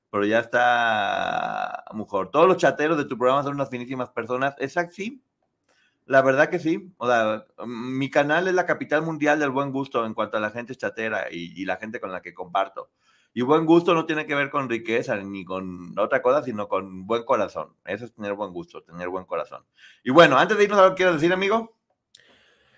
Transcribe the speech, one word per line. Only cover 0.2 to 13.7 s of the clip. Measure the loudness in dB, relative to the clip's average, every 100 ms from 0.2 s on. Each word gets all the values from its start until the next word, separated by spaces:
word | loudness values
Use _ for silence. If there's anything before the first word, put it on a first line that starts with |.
| 0
ya | 0
está | 2 2 4 4 2 0 0 -2 -2 -4 -4 -4 -6 -8 -12
mejor. | -12 -6 -4 0
Todos | 4 4
los | 4
chateros | 2 2 0 0
de | -4
tu | 0
programa | 2 2
son | 0 -4
unas | -6
finísimas | -6 -8 -8 -8
personas. | -6 -4 -2 -2 -4
Exacto, | -6 -4 -6 -6
sí. | -12 -12 _ _ _ _ _ _ _ _ 0
La | 4
verdad | 4 4 2
que | 0
sí. | -2 -4 -6 -6
O | 0
sea, | 2 2 -2 -8 -16 -12
mi | -10 -8 -4 0
canal | 2 2 2 0
es | 0
la | 0
capital | -2 -2 -2
mundial | -2 -2 0 2
del | 0
buen | -2 -4
gusto | -4 -4 -4 -4
en | -4
cuanto | -4 -2
a |
la | -4
gente | -6 -12 -8
chatera | -8 -6 -4 -4 -6
y, | -8 -12 -10
y |
la | -6 -6
gente | -8 -10
con | -10
la | -12
que | -12
comparto. | -16 -6 -4 -4 -6 -18 _ _ _ _
Y | -4
buen | 2 2
gusto | 6